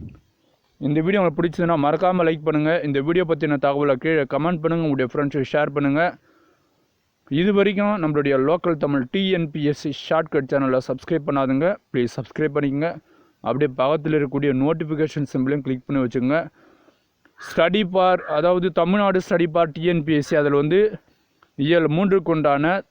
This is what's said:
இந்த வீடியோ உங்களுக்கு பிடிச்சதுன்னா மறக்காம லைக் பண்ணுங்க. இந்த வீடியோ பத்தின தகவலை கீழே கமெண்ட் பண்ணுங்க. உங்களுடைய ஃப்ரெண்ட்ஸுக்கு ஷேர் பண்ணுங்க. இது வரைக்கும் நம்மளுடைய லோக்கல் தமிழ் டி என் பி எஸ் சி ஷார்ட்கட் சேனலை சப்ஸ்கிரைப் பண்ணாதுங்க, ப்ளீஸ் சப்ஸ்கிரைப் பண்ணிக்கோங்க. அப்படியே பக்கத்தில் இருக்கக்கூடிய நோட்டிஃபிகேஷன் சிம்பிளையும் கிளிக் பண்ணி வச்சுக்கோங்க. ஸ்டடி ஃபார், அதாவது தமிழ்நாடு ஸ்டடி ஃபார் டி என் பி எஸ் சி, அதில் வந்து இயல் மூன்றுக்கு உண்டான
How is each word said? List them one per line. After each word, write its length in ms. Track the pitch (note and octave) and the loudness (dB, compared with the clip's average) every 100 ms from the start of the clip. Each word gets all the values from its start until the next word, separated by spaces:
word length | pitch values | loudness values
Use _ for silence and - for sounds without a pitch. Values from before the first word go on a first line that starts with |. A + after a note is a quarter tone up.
| - - _ _ _ _ _ _ | -18 -20 _ _ _ _ _ _
இந்த 240 | D#3 D3 | -2 0
வீடியோ 200 | E3 G3+ | 2 2
உங்களுக்கு 180 | F3 D3+ | 0 0
பிடிச்சதுன்னா 380 | E3+ D#3 E3+ E3 C#3+ | -2 0 0 2 2
மறக்காம 380 | D#3 F3+ F#3 E3 | 2 2 2 0
லைக் 160 | E3 | 0
பண்ணுங்க. 380 | D#3 D3+ D3+ E3+ | -2 0 0 0
இந்த 180 | D3 C#3 | 0 -2
வீடியோ 240 | C#3+ F3 E3 | 0 0 0
பத்தின 300 | D#3 D3+ C#3+ C#3 | 0 0 0 0
தகவலை 300 | C#3+ D3 C3 | 2 2 0
கீழே 260 | D#3 D#3 | 0 0
கமெண்ட் 400 | C3+ C#3 E3 F3+ | 0 -2 -2 -2
பண்ணுங்க. 240 | D#3+ E3 D#3 | -2 0 0
உங்களுடைய 220 | C3+ B2 | 0 -2
ஃப்ரெண்ட்ஸுக்கு 380 | D3 C#3+ C#3+ B2+ | -2 -2 -2 -2
ஷேர் 160 | D3+ D3+ | 0 0
பண்ணுங்க. 320 | C#3+ C#3+ D3 F3 - _ _ _ _ _ _ _ _ _ _ _ | 0 0 0 0 -4 _ _ _ _ _ _ _ _ _ _ _
இது 240 | C#3 F#3+ | 0 2
வரைக்கும் 500 | G3+ G3 G3+ G#3 G#3 | 2 2 0 -2 0
நம்மளுடைய 320 | D#3 D3 C#3+ C3+ C#3 | 0 0 2 2 2
லோக்கல் 300 | E3+ F3+ D#3 | 0 0 -2
தமிழ் 300 | D3 C#3 B2+ | -2 -2 -2
டி 180 | G3 F#3+ | -2 0
என் 220 | F#3 D#3+ | 0 -2
பி 120 | D#3 | -2
எஸ் 160 | D3 C#3+ | -2 -2
சி 120 | D3+ | -6
ஷார்ட்கட் 560 | C#3 - D#3+ D#3+ D3+ C3 | -8 -2 -2 0 -2 0
சேனலை 280 | C#3+ C3+ C3 - | 0 2 0 -2
சப்ஸ்கிரைப் 380 | C3 - E3 D3 | -8 -4 -4 0
பண்ணாதுங்க, 500 | C#3 C3 C3+ E3+ G#3 _ | -2 0 0 0 -2 _
ப்ளீஸ் 220 | C3 A#2+ - | -2 -2 -4
சப்ஸ்கிரைப் 380 | A#2 - D#3 D3 | -10 -4 -2 0
பண்ணிக்கோங்க. 340 | C#3+ C#3 E3 D#3+ - _ _ _ | -2 -2 -4 -6 -16 _ _ _
அப்படியே 300 | A2 B2+ D3 C3 | -4 0 0 0
பக்கத்தில் 380 | C3 D#3 D3+ | 0 0 0
இருக்கக்கூடிய 380 | D#3 C3+ C#3 C#3+ B2+ | 0 0 0 0 2
நோட்டிஃபிகேஷன் 640 | C#3+ E3 D#3 D3+ D#3 D#3 C#3 | 0 -2 -4 -2 -2 -2 -4
சிம்பிளையும் 280 | C3+ C3 D3 | -2 -2 -2
கிளிக் 240 | C3+ C3 - | -2 -6 -2
பண்ணி 180 | C#3 | -2
வச்சுக்கோங்க. 460 | B2 C3 B2+ D#3 D#3 - _ _ _ _ _ _ _ _ | 0 0 0 -2 -4 -14 _ _ _ _ _ _ _ _
ஸ்டடி 500 | - - E3+ G3+ F#3 | -6 0 2 2 0
ஃபார், 320 | F#3 F#3 F3+ - | 2 4 2 0
அதாவது 460 | D3+ F3 F3+ F3+ | 0 2 2 0
தமிழ்நாடு 500 | E3+ E3+ G#3 G3 F#3 - | 0 2 2 2 0 0
ஸ்டடி 180 | F3 E3+ | 0 2
ஃபார் 200 | E3 E3 | 2 0
டி 120 | D3+ | 0
என் 200 | E3+ E3+ | 0 0
பி 100 | D3+ | 2
எஸ் 140 | D3+ C#3+ | 0 2
சி, 80 | D#3 | 0
அதில் 160 | D3 | 2
வந்து 480 | C#3+ D3+ F#3 G#3+ G3 _ _ _ _ _ - | 2 2 2 2 -2 _ _ _ _ _ -4
இயல் 320 | C#3+ E3+ D#3 | 2 2 4
மூன்றுக்கு 420 | D#3 G3 F#3+ D#3+ | 2 2 2 2
உண்டான 520 | D#3+ D3 C#3+ D#3 F#3+ - | 0 2 2 2 0 -4